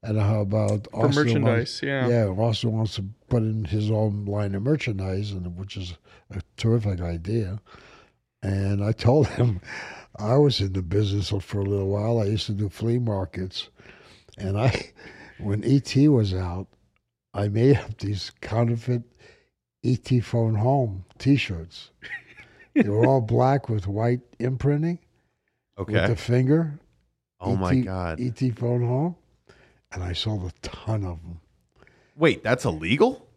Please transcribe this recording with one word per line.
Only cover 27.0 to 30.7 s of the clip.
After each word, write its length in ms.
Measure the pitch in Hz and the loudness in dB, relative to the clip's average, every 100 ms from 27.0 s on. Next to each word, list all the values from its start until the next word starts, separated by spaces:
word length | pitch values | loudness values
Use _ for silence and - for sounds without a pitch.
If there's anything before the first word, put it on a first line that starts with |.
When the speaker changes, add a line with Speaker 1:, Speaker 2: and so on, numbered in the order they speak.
| _ _ _ _ | _ _ _ _
Speaker 3:
Oh 160 | 92 95 | -2 0
my 160 | 92 | 2
Speaker 1:
E 40 | 131 | 2
T, 60 | |
Speaker 3:
God. 380 | 120 92 90 80 | 2 -4 -4 -4
Speaker 1:
E 100 | 123 | -6
T 200 | 113 131 | -2 -4
phone 340 | 110 120 123 120 | -2 -2 0 0
home, 280 | 127 165 170 _ _ _ - _ _ _ | 0 -2 -4 _ _ _ -20 _ _ _
and 120 | - | -10
I 100 | 90 | -6
sold 300 | 87 113 107 | -4 -4 -4
a 80 | 90 - | -6 -10
ton 360 | - | -16